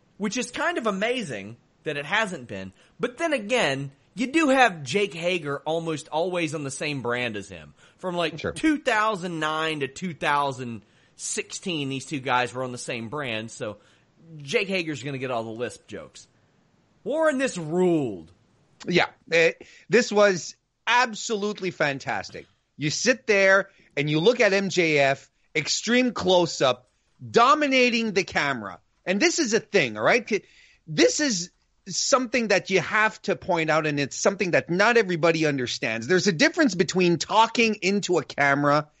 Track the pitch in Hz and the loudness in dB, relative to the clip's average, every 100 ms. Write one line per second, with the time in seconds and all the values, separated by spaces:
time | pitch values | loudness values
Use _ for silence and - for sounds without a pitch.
0 | _ - 208 254 240 - 330 339 226 190 | _ -8 -6 -4 -6 -4 -4 -2 -2 -2
1 | 214 254 185 107 98 117 _ _ - 147 | -2 -4 -6 -10 -12 -16 _ _ -8 -8
2 | 143 202 220 175 123 101 95 - _ - | -2 -2 -2 -6 -12 -12 -12 -16 _ -8
3 | 247 254 339 285 202 247 170 135 139 - | -6 -2 -2 -2 -2 0 0 -2 -6 -14
4 | _ - 247 311 311 269 240 170 135 180 | _ -6 -2 2 4 6 4 2 -4 -2
5 | 202 170 170 180 147 139 - 165 165 156 | -2 -2 -2 -2 -4 -6 -4 -4 -2 -6
6 | - 151 180 180 160 156 139 - 151 143 | -4 -4 -2 -2 -4 -4 -8 -6 -6 -4
7 | 120 120 123 104 95 90 76 - _ _ | -4 -2 -4 -6 -10 -16 -18 -20 _ _
8 | 185 175 175 156 92 - 320 294 269 220 | -6 -4 -4 -4 -6 -2 0 0 0 0
9 | 214 208 180 165 156 156 160 156 135 - | 0 -2 -4 -4 -2 0 -2 -2 -6 -6
10 | 185 147 160 143 143 123 127 113 - _ | -8 -4 0 0 0 -4 -8 -10 -16 _
11 | _ - - - - - 202 165 135 135 | _ -14 -8 -8 -8 -10 -6 -6 -4 -6
12 | - 147 131 123 123 123 127 123 - 127 | -8 -8 -2 0 0 -4 -8 -8 -10 -10
13 | 113 147 135 110 113 - 117 101 _ _ | -8 -8 -6 -6 -8 -8 -10 -10 _ _
14 | _ _ 165 160 139 220 196 190 165 143 | _ _ -20 -18 -4 -2 -2 -4 -4 -8
15 | 135 139 127 120 113 113 120 - - 98 | -8 -8 -4 -4 -6 -6 -8 -8 -14 -16
16 | 76 - - _ _ _ _ _ _ _ | -16 -20 -20 _ _ _ _ _ _ _
17 | 185 294 311 269 269 180 156 170 185 165 | -6 0 2 2 -2 -4 -4 2 2 2
18 | 131 95 80 _ _ _ _ _ - 175 | 0 -6 -14 _ _ _ _ _ 0 2
19 | - - - 165 165 - - - - 208 | 2 -2 -2 4 4 2 -10 -20 0 2
20 | 233 208 208 185 - - _ _ - 240 | 4 4 4 4 -6 -16 _ _ 0 2
21 | 247 208 - 214 208 202 185 - 151 135 | 2 -2 -6 -4 -4 -4 -6 -2 -2 -2
22 | 131 107 90 85 76 _ _ - 147 143 | -6 -6 -8 -14 -18 _ _ -6 -4 0
23 | 208 247 - 196 196 196 190 _ _ - | 0 0 2 4 6 4 2 _ _ -4
24 | 147 151 180 247 214 190 196 175 165 151 | 0 2 2 4 4 4 0 0 2 4
25 | 139 135 - _ _ 156 151 - - 247 | 2 0 -6 _ _ -6 -4 -4 0 2
26 | 254 - 185 185 170 - 139 123 _ _ | 2 0 2 2 2 2 0 0 _ _
27 | _ _ 120 104 240 302 294 262 247 233 | _ _ -2 4 6 6 4 4 4 2
28 | 226 190 180 185 143 131 101 90 _ _ | 0 -2 -2 -2 0 -2 -6 -12 _ _
29 | - 196 339 339 277 208 - 196 135 107 | -4 2 2 2 0 0 2 0 0 2
30 | 123 226 - 214 - _ _ _ - 156 | 2 2 2 -4 -6 _ _ _ -6 2
31 | 320 - 294 196 175 _ _ _ - 170 | 2 4 0 -2 -6 _ _ _ -12 -6
32 | - 254 254 262 220 190 180 190 139 214 | 0 0 2 -2 2 0 2 0 0 0
33 | 214 214 - 180 - 175 160 156 156 143 | 0 -2 -4 -4 -2 -2 2 2 2 -2
34 | 139 - 208 190 190 151 - 175 208 233 | -4 -2 -2 0 2 2 2 2 4 4
35 | 196 175 165 160 156 139 123 - 127 113 | 2 2 2 2 0 0 -4 -4 -4 -4
36 | 117 180 190 156 302 339 302 180 175 185 | 0 2 2 4 2 4 2 2 0 2
37 | 180 170 - 196 226 - 226 208 180 202 | 2 2 2 2 2 2 0 2 0 0
38 | - 175 - - 143 139 143 147 151 _ | 2 0 0 0 2 4 4 4 2 _